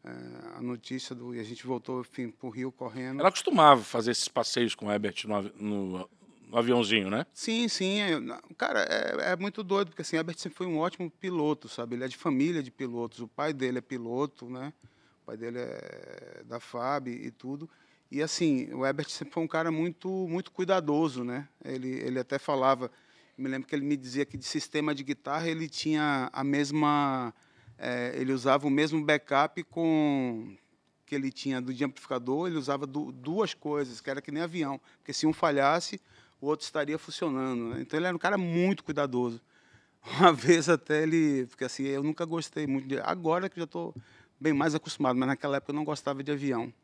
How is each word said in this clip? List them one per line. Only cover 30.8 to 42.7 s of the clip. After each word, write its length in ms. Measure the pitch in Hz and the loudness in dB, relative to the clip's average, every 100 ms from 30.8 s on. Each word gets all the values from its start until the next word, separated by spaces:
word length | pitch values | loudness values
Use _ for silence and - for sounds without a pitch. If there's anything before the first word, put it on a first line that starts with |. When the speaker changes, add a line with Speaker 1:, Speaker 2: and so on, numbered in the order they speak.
| _ _ _ | _ _ _
Speaker 1:
que 80 | |
ele 160 | 143 135 | -2 -2
tinha 300 | - 139 131 | -4 -4 -2
do, 120 | 127 | -4
de 120 | 127 | -2
amplificador, 640 | 139 - - 127 120 139 180 | -4 -4 -4 -4 0 -2 0
ele 80 | 160 | -4
usava 260 | 135 139 | -2 -2
du-, 280 | 143 139 139 | -2 -6 -8
duas 420 | 127 131 185 202 | -8 -4 0 0
coisas, 460 | - 147 147 131 117 | -2 -4 -2 -4 -6
que 100 | - | -8
era 100 | 135 | -6
que 120 | 143 | -6
nem 100 | 147 | -6
avião, 380 | 170 175 143 139 _ _ | -4 -2 -4 -4 _ _
porque 140 | - | -10
se 120 | 143 | 2
um 80 | 156 | 2
falhasse, 680 | 156 165 143 139 165 - 196 _ - - _ | 4 2 4 4 4 0 -10 _ -20 -20 _
o 80 | 139 | -2
outro 160 | 151 | -2
estaria 340 | - 156 147 156 | -2 -4 -2 -4
funcionando, 720 | - - 170 131 131 123 117 | -6 -4 -2 0 -2 -2 -4
né? 60 | 131 | -6
Então 160 | 131 156 | -4 -2
ele 100 | 180 | -2
era 80 | 175 | 0
um 20 | |
cara 180 | 180 202 | 0 0
muito 460 | 175 170 185 196 | 2 2 2 2
cuidadoso. 580 | - 147 143 123 123 117 _ _ _ - _ _ | -2 -2 0 0 0 -4 _ _ _ -20 _ _
<laughs> 160 | - - | -10 8
Uma 140 | 175 | 8
vez 360 | 143 131 170 151 | 8 6 6 8
até 360 | 165 - 151 | 4 4 2
ele, 420 | 160 165 156 139 123 | 4 4 4 2 -2
porque 160 | - | -4
assim, 200 | 127 - | -6 -4
eu 180 | 139 139 | -2 0
nunca 220 | 143 151 | -2 -2
gostei 420 | 170 165 156 - | -4 -4 -6 -6
muito 220 | 147 | -2